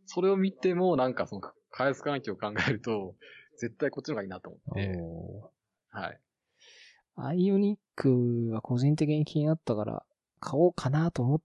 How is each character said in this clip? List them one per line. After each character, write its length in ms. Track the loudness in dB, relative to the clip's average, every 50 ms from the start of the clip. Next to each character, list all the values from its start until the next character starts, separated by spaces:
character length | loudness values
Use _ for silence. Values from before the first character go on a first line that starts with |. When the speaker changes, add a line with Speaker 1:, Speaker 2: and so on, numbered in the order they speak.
| _
Speaker 1:
そ 160 | -10 -4 0 2
れ 80 | 2
を 60 | 4
見 160 | 4 2 0 0
て 220 | 0 0 2 2
も 220 | 4 4 4 4
な 100 | 4 2
ん 80 | 2 0
か 120 | -2 -4
そ 100 | -6 -6
の 60 | -10 -10 -12 -16 _ _ -14
開 180 | -4 -2 0 0
発 140 | 0 -2 -4
環 180 | -4 -4 -4 -4
境 100 | -6 -8
を 40 |
考 180 | -6 -6 -6 -4 -2 0
え 60 | 0 -2
る 80 | -2
と、 340 | -2 -2 -2 -2 -4 -6 -12 _ -20 -20 -20 -20 -20 _ _ -8
絶 180 | -8 -8 -4
対 140 | -2 -2 -2
こ 100 | -2 -4
っ 20 | -8
ち 60 | -6
の 60 | -6
方 20 |
が 60 | -6 -6
い 40 |
い 20 | -8
な 120 | -10 -12
と 80 | -14 -16
思 100 | -18 -14 -12 -8 -4
っ 20 |
て。 240 | -4 -2 -2 -4 -4
Speaker 2:
お 520 | -6 -8 -10 -12 -12 -12 -14 -14 -16 -20 _ _ _ _ _ _ _ _ -12
ー。 60 | -10
Speaker 1:
は 120 | -10 -10 -10
い。 80 | -12 _ _ _ _ _ _ _ _ -20 -20 -20 -20 -20 -20 -20 _ _ _ -14
Speaker 2:
ア 180 | -10 -6 -4 0
イ 160 | 2 2 4
オ 80 | 4 4
ニ 160 | 2 2 0
ッ 40 | -2 _ _ -8
ク 540 | 0 2 4 4 4 4 2 2 0 0 -2 -2
は 100 | -4 -2
個 160 | -2 0 2
人 160 | 4 4 4
的 160 | 4 2 2
に 140 | 2 0 0
気 160 | 0 0 0
に 60 | 2
な 80 | 2 0
っ 40 | 0
た 160 | 0 -2 -2
か 100 | -2 -2
ら、 200 | -4 -6 -8 -10 _ _ _ _ _ _ -14
買 120 | -10 -4 2
お 140 | 4 4 4
う 40 | 4
か 160 | 2 -2 2
な 220 | 2 2 2 2
と 140 | 0 0 2
思 120 | 2 2
っ 40 | 2 _